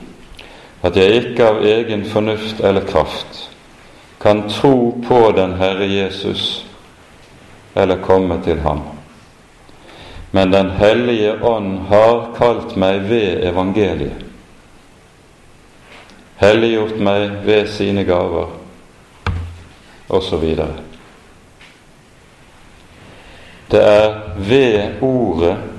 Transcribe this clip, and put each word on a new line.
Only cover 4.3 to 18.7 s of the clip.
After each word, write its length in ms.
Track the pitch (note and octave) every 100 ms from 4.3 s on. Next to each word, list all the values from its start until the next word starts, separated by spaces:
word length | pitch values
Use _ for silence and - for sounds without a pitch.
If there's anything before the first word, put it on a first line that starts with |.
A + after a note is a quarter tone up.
| G#2 G#2
tro 540 | - C#3+ B2+ A#2 A#2+ -
på 240 | B2+ A2 F#2
den 200 | F#2 F2
Herre 300 | F#2+ F#2+ G2
Jesus 760 | G2 F#2+ - G2+ G2 - - - - - - - - - - - - -
eller 280 | - F#2+ F2
komme 360 | - F#2+ F#2 E2+
til 160 | - D#2+
ham. 200 | D2 D2+ - - - - - - _ - - - - - - - -
Men 220 | G2 F#2
Den 180 | G2 F#2
hellige 720 | F2 G#2 A2+ A#2+ A2+ G#2 A2
ånd 360 | A#2 A2+ G2+ F#2+
har 500 | F#2 G#2 A2+ A#2+ A2+ -
kalt 400 | A#2+ A2+ - G2
meg 260 | F#2+ G2 G2
ved 340 | A#2 G2+ F2
evangeliet, 800 | F2 F2+ F#2 G2+ G2 D#2 C#2 - - - - - - - _ _ _ _ _ _ - - _ - - - - - - -
helliggjort 600 | G2 A2+ A#2 A2+ G#2+ G#2+
meg 440 | G2+ G2+ G2+ G2+
ved 240 | G2+ G#2+ G2+
sine 360 | - G2+ G2+
gaver, 440 | F#2 F2+ F2+ E2 E2+ - -